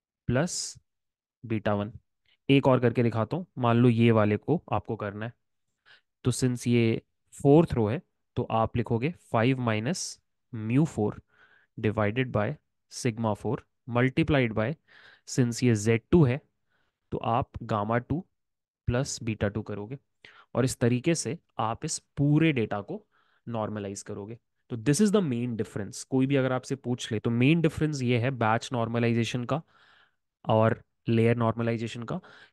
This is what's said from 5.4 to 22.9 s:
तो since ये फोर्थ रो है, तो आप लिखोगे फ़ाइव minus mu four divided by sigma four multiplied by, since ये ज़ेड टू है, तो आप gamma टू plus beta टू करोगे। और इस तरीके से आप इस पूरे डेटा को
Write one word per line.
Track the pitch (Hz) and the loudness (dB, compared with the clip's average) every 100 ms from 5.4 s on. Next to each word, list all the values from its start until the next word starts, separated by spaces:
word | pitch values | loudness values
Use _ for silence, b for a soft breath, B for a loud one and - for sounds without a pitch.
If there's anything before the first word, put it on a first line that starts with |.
| _ _ _ _ b b _ _ | _ _ _ _ b b _ _
तो | - | -4
since | 117 127 123 120 | 0 -2 -2 0
ये | 120 113 113 _ _ _ - | 2 2 0 _ _ _ 0
फोर्थ | 139 147 160 | 6 6 6
रो | 123 107 | 0 -2
है, | 139 - _ _ - | -4 -8 _ _ -8
तो | |
आप | - 113 110 117 | -2 0 0 -2
लिखोगे | 113 117 139 | -2 -2 -4
फ़ाइव | 175 _ 117 120 131 | -8 _ 0 2 0
minus | 120 107 117 185 - - _ _ _ 113 | 0 -2 -2 -6 -8 -12 _ _ _ -8
mu | 110 127 156 | 0 2 2
four | - 107 - _ b b b b - | 0 -4 -4 _ b b b b -4
divided | 110 104 104 117 127 | -2 2 0 0 -2
by | 110 104 151 _ _ _ | 0 -2 -6 _ _ _
sigma | - 131 110 113 104 | -6 -4 -2 -2 -2
four | 107 131 - _ - | -4 -6 -10 _ -6
multiplied | 120 127 127 160 143 123 | 0 0 2 0 2 0
by, | 107 110 160 b b b b b | 0 -4 -4 b b b b b
since | - 120 113 | 0 0 2
ये | 123 110 | 2 4
ज़ेड | 107 117 - | 4 0 4
टू | 180 | 4
है, | 135 131 _ _ _ _ _ _ - | 6 2 _ _ _ _ _ _ -12
तो | - | -8
आप | - 120 - - | -2 -2 -2 -10
gamma | 113 110 104 117 120 | -4 -4 0 -2 -2
टू | 147 - _ _ _ _ _ - | -8 -8 _ _ _ _ _ -4
plus | 120 139 - | -2 -2 -6
beta | 113 107 104 | -6 -2 -2
टू | 110 | -4
करोगे। | 104 104 104 139 _ _ B B B - | -8 -10 -10 -14 _ _ B B B -2
और | 127 | 0
इस | - | 2
तरीके | 120 123 143 165 | 0 2 0 -2
से | 113 156 _ - | -2 -8 _ -6
आप | 110 117 156 | -4 -4 -8
इस | - | -10
पूरे | _ - 143 151 165 | _ -2 2 4 2
डेटा | 135 107 104 | 0 -2 -4
को | 101 | -8